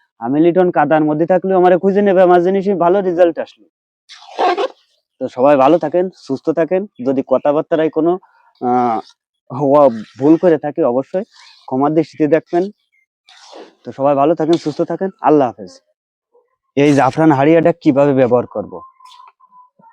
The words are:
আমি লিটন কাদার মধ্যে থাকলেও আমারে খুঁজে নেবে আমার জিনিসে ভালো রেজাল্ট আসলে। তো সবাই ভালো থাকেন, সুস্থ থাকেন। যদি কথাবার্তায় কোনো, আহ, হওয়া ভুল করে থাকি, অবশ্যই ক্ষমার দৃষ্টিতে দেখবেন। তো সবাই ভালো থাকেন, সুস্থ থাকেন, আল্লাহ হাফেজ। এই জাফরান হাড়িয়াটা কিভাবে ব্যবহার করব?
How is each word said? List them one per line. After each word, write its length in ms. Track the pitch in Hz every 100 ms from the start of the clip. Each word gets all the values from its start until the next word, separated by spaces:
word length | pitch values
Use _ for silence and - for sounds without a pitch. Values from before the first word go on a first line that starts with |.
| _ -
আমি 220 | 117 147
লিটন 300 | 170 170 180
কাদার 320 | 170 147 156
মধ্যে 220 | 151 151 165
থাকলেও 320 | 185 190 190
আমারে 200 | 180 180
খুঁজে 240 | 196 196
নেবে 200 | 202 180
আমার 220 | 180 180
জিনিসে 320 | 175 196 190 185
ভালো 260 | 170 196
রেজাল্ট 380 | 185 170 175 147
আসলে। 280 | 113 - 98 _ _ _ _ - - - 370 359 523 _ _ _ _ -
তো 80 | 127
সবাই 300 | - 135 143
ভালো 200 | 135 170
থাকেন, 320 | 156 175 185 -
সুস্থ 340 | - 135 -
থাকেন। 360 | 170 160 185 208 - 127
যদি 180 | 135 131
কথাবার্তায় 600 | 127 147 147 160 160 160
কোনো, 300 | 156 160 185 _ _ _ -
আহ, 380 | 123 123 123 110 - _ _ _ - 123
হওয়া 300 | 143 147 139 113 101 113
ভুল 180 | 143 165
করে 200 | 185 151
থাকি, 260 | 147 147
অবশ্যই 400 | 143 123 135 185 208 _ - _ -
ক্ষমার 280 | 131 143
দৃষ্টিতে 340 | 156 151 - 156
দেখবেন। 360 | 156 - 349 202 - _ _ _ _ _ - - - - _
তো 80 | 123
সবাই 240 | 120 139 139
ভালো 200 | 143 170
থাকেন, 220 | 156 170
সুস্থ 240 | 151 143
থাকেন, 280 | 170 165 190 -
আল্লাহ 260 | 127 151 127
হাফেজ। 240 | 110 92 - _ _ _ _ _ _ _ _ _ -
এই 180 | 147
জাফরান 380 | 139 131 151 160
হাড়িয়াটা 400 | 135 143 165 160
কিভাবে 420 | 165 160 131 143
ব্যবহার 320 | 135 123 123 -
করব? 360 | 110 95 90 - _ - - - _ _ _ _ _ _